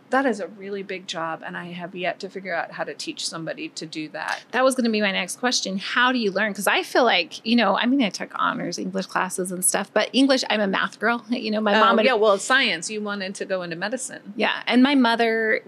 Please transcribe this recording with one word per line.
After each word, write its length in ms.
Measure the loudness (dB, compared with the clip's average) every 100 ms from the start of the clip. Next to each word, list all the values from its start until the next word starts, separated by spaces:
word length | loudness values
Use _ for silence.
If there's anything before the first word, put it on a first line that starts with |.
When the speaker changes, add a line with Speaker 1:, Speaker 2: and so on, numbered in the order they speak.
| _
Speaker 1:
That 160 | 0 0
is 140 | -2
a 80 | -6
really 360 | -10 -10 -10
big 220 | -8 -10 -8
job, 380 | -6 -6 -6 -10
and 120 | -12
I 80 | -10
have 200 | -12 -12
yet 240 | -6 -6 -6
to 80 | -10
figure 260 | -12 -6 -6
out 160 | -6
how 140 | -8 -8
to 80 |
teach 340 | -8 -10 -8 -8
somebody 400 | -8 -8 -8 -10
to 160 | -12 -12
do 220 | -10 -10
that. 300 | -8 -6 -8 -4
Speaker 2:
That 120 | 2
was 100 | 2
gonna 160 | 2 0
be 120 | 2
my 100 | 0
next 240 | -2 -4 -4
question. 400 | -2 -2 -2 -6
How 340 | -2 2 2
do 40 | 2
you 140 | 0
learn? 220 | 0 -2
'Cause 120 | 0 0
I 160 | 0
feel 220 | 2 4
like, 420 | 4 4 0 -6 2
you 120 | 4
know, 200 | 4 2
I 80 | 2
mean, 160 | 2
I 80 | 2
took 220 | -2 -8 -2
honors 440 | -2 -2 -6 -6
English 260 | -6 -6 -4
classes 440 | -2 -2 -4 -6
and 120 | -2 0
stuff, 260 | 0 0
but 160 | 0 2
English, 320 | 4 4 4 2
I'm 120 | 0
a 60 | 0
math 300 | 0 -2 -2
girl. 280 | -2 -2 -4
You 220 | -6 -2
know, 80 | -2
my 140 | 2 4
Speaker 1:
Oh, 40 |
Speaker 2:
mom 160 | 6 6
had 80 | 4
Speaker 1:
yeah, 60 |
well, 240 | 4 4 4
science. 500 | 4 4 4 0 -4
You 120 | -6
wanted 340 | -6 -6 -6 -8
to 100 | -4
go 160 | -4
into 120 | -4 -6
medicine. 580 | -4 -6 -8 -12 -12 -2
Speaker 2:
Yeah, 260 | -2 0 2
and 160 | 4
my 140 | 6 6
mother 680 | 4 4 2 2 0 0